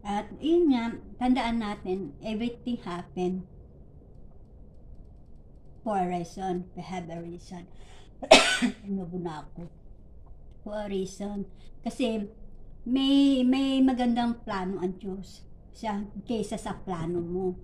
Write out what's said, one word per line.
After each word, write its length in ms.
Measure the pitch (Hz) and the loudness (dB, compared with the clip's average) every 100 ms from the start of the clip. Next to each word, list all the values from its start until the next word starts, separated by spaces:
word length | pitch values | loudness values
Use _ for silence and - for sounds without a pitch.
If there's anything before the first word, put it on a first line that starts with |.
At 240 | 208 202 214 - | -2 -4 -4 -4
yun 320 | 285 339 339 | 4 6 6
nga, 240 | 247 233 - - - | 6 2 -6 -12 -2
tandaan 400 | 247 254 233 233 | 4 4 4 0
natin, 560 | 214 208 185 185 180 - | -2 -4 -2 -2 -4 -8
everything 640 | 226 214 240 - - 240 | -4 -2 -2 -4 -6 -6
happen 640 | - 175 175 - 180 185 180 - - - - - - - - - - - - - - - - - - - - - - - 233 | -4 -6 -6 -2 0 0 -6 -16 -20 -20 -20 -20 -20 -18 -18 -18 -20 -20 -20 -18 -16 -16 -16 -18 -18 -18 -18 -18 -18 -8 -2
for 80 | |
a 160 | 202 180 | 0 2
reason, 560 | 175 170 - 190 180 180 | -2 -4 -6 -4 -4 -4
we 80 | - | -12
have 240 | 160 185 165 | -8 -8 -8
a 160 | 170 | -10
reason. 480 | 170 175 - 185 - - - - - - | -10 -12 -12 -14 -14 -18 -18 -18 -20 -14
<coughs> 640 | - - - 1077 247 - 202 | 10 10 10 2 0 -2 -4
Inubo 360 | 196 170 175 | -4 -4 -4
na 240 | 170 151 - | -6 -8 -12
ako. 240 | - 170 - - - - - - - - - 214 | -12 -14 -16 -18 -18 -18 -18 -16 -16 -16 -14 -10
For 80 | |
a 160 | 208 202 | -8 -4
reason. 560 | 196 190 - 202 202 196 - - - 233 | -2 -2 -4 -6 -6 -8 -10 -16 -8 -8
Kasi 400 | - 240 220 202 - - - - - | 0 0 0 -4 -10 -14 -14 -14 -10
may, 640 | 240 262 269 277 277 269 254 | 0 2 6 8 8 8 6
may 320 | 262 269 269 | 6 4 6
magandang 640 | 262 247 240 233 240 233 | 6 6 4 4 2 0
plano 400 | - 196 185 190 | -2 -2 -2 -2
ang 160 | 180 185 | -2 -4
Diyos 480 | 196 190 - - - - - | -6 -8 -10 -14 -18 -18 -18
sa, 320 | - 220 202 208 208 - | -8 -4 -4 -4 -10 -4
kaysa 320 | 226 196 214 | -2 -2 -4
sa 160 | 214 - | -6 -6
plano 400 | - 175 165 175 | -4 -4 -2 -2
mo. 320 | 170 175 190 - | -2 0 -2 -2